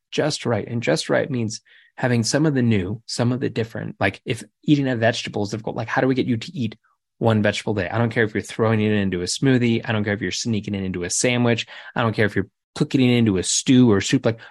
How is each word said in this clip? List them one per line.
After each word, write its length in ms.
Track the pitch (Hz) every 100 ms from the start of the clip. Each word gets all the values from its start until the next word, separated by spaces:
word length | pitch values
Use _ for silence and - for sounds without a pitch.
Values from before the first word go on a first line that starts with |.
| _
just 360 | 135 147 - 120
right. 200 | 107 -
And 160 | 117
just 280 | - 160 -
right 200 | - -
means 300 | 123 110 113 - _ _ -
having 260 | 127 120
some 240 | 110 139 156
of 80 |
the 80 | 131
new, 400 | 120 107 87 113 -
some 260 | - 120
of 80 | 123
the 100 | 120
different. 460 | 113 110 107 107 -
Like, 220 | 196 -
if 180 | - 117 - _
eating 260 | - 143 135
a 80 | 120
vegetable 460 | 113 120 - 107
is 80 | 101
difficult, 260 | 107 - -
like, 120 | 117
how 120 | -
do 60 | 131
we 80 |
get 120 | 131 127
you 100 | 117
to 160 | -
eat 240 | 160 107 - _ _ _ _
one 240 | 117 107
vegetable 360 | 104 98 - 104
a 40 |
day? 60 | 87
I 100 | 110
don't 120 | 117
care 140 | 120
if 100 | 107
you're 80 | 101
throwing 380 | - - 113 113
it 120 | 107
into 300 | 104 98 90
a 40 | 90
smoothie. 540 | - 135 127 120 113
I 80 | -
don't 120 | 110
care 100 | 104
if 60 | 101
you're 100 | 98
sneaking 440 | - 120 107 104
it 100 | 101
into 200 | 95 90
a 60 | 87
sandwich. 560 | - 127 123 120 117 - - -
I 80 | -
don't 120 | 113
care 120 | 104 104
if 80 |
you're 160 | 98 95 _ _
cooking 260 | - 147 139
it 160 | 123 120
into 200 | 113 92
a 60 |
stew 480 | 85 - - 127 123
or 100 | 98
soup. 260 | - 131 117
Like, 140 | 113 -